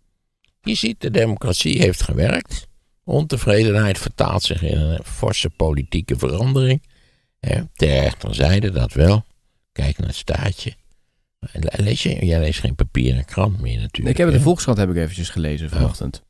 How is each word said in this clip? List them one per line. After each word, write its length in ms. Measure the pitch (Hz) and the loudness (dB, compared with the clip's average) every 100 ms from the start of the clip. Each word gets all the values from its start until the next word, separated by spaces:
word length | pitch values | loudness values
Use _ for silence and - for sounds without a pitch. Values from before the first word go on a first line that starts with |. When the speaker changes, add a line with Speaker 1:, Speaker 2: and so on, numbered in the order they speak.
| _ _ _ _ _ _ | _ _ _ _ _ _
Speaker 1:
je 140 | - | -4
ziet, 260 | 220 220 220 | -2 -4 -4
de 100 | - | -2
democratie 680 | 113 113 104 - 90 - - | 0 0 0 -2 -2 0 2
heeft 240 | 90 87 | 2 2
gewerkt. 640 | - - 92 349 - - - _ _ _ | 0 2 2 0 -2 -10 -10 _ _ _
Ontevredenheid 960 | - 143 151 123 - 104 113 104 107 95 | -2 -2 0 -2 2 4 4 4 2 0
vertaalt 440 | - - - 90 | -4 -4 -2 0
zich 200 | - 82 | -2 -2
in 140 | 82 76 | 0 0
een 260 | 76 82 | 0 -2
forse 460 | - - 110 101 - | -6 -6 -4 -2 -4
politieke 680 | - 80 73 65 80 - 62 | -2 0 0 -2 -4 -2 -2
verandering. 640 | 64 78 127 135 131 135 - _ _ _ _ _ | -2 0 0 2 2 0 -2 _ _ _ _ _
Hè, 220 | - - - | -4 -4 -4
ter 160 | - 76 | 0 2
rechterzijde 840 | 69 69 - - 58 69 95 107 | 4 2 -2 -6 0 2 2 2
dat 220 | 85 60 | 0 -2
wel. 320 | - 78 104 - _ _ _ _ | 4 4 4 0 _ _ _ _
Kijk 260 | - 69 73 | -4 -2 -2
naar 80 | 98 | -6
het 100 | - | -6
staatje. 580 | - - - - - - _ _ _ _ _ _ | -6 -2 -2 -4 -8 -12 _ _ _ _ _ _
Le-, 440 | - - 80 - | -12 -6 -4 0
lees 200 | 101 - | 0 0
je, 240 | - - 90 | -2 0 2
jij 140 | 82 | 2
leest 200 | 78 76 | 2 0
geen 140 | - | -2
papieren 500 | 69 - - 62 62 | 0 0 2 2 0
krant 360 | 65 - 104 98 | -2 -2 0 0
meer 200 | 58 57 | -2 -4
natuurlijk, 380 | 107 - 117 127 | -4 -4 -2 2
Speaker 2:
Ik 60 | |
heb 20 | 175 | 4
het, 80 | |
de 40 | 135 | 4
Speaker 1:
hè? 60 | |
Speaker 2:
Volkskrant 340 | 143 175 - 107 | 4 2 2 2
heb 120 | 98 | 2
ik 60 | 85 | 0
eventjes 320 | 80 90 85 | -2 -4 -6
gelezen 380 | - 78 73 78 | -4 -2 -4 -4
Speaker 1:
Oh, 60 | |
Speaker 2:
vanochtend. 500 | 78 - - 67 - | 0 0 0 -8 -10